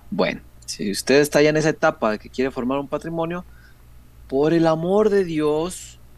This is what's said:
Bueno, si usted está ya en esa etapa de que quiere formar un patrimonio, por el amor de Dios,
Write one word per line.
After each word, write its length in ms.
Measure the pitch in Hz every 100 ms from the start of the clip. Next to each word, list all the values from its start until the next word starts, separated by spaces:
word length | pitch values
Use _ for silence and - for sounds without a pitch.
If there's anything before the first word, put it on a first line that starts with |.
| -
Bueno, 300 | 92 85 - - - -
si 240 | - 104
usted 300 | 98 - 139
está 200 | 147 151
ya 100 | 151
en 60 | 156
esa 120 | 156
etapa 420 | - 160 151 113
de 80 | 104
que 100 | -
quiere 220 | - 131
formar 300 | 127 120 139
un 80 | 139
patrimonio, 560 | 147 160 165 165 175 180 - - - - - - - -
por 240 | 135 156
el 140 | 165 165
amor 440 | 160 170 202 214
de 140 | 202
Dios, 760 | 180 156 151 151 175 - - - -